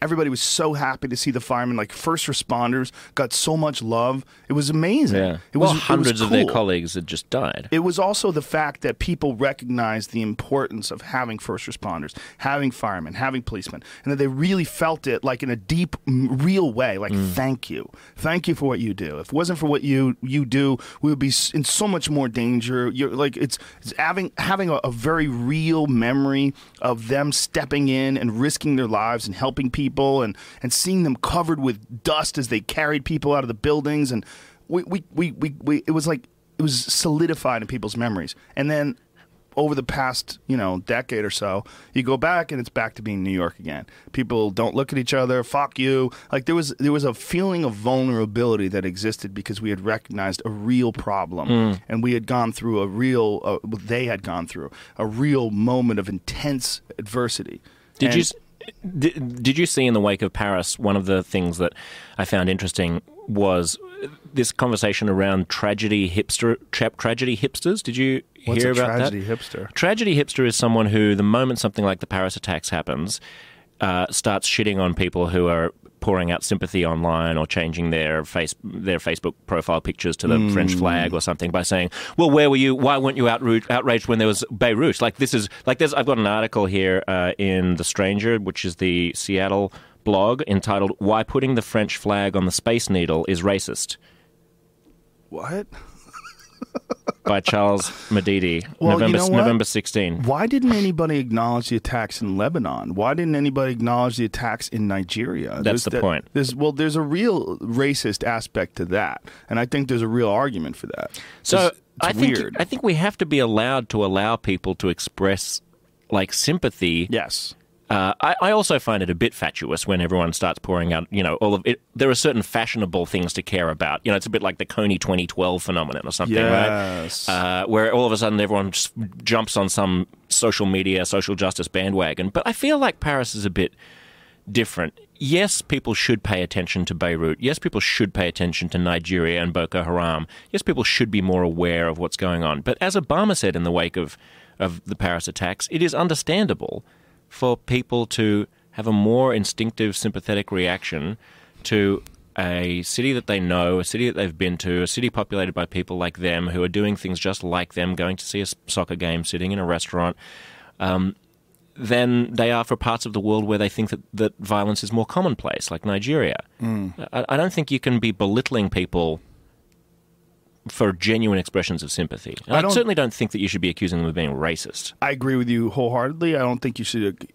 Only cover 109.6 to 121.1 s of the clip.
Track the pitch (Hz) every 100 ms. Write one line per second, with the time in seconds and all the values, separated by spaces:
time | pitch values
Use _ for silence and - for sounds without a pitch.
109.6 | 123 143 131 123 113 120 110 104 139 98
110.6 | 76 - - - 50 - - - - 185
111.6 | 175 - _ - 175 208 269 - - -
112.6 | 175 262 220 156 202 - 160 147 117 107
113.6 | 120 135 117 110 101 95 104 117 - 92
114.6 | 95 90 92 87 - - 95 98 - -
115.6 | _ _ _ _ - 101 95 - - 180
116.6 | 127 - 90 82 95 117 65 - - -
117.6 | _ _ - 104 95 - 147 151 185 190
118.6 | 202 147 - 107 90 87 117 - 76 -
119.6 | 62 82 - 92 85 90 85 - 90 -
120.6 | - 90 85 82 85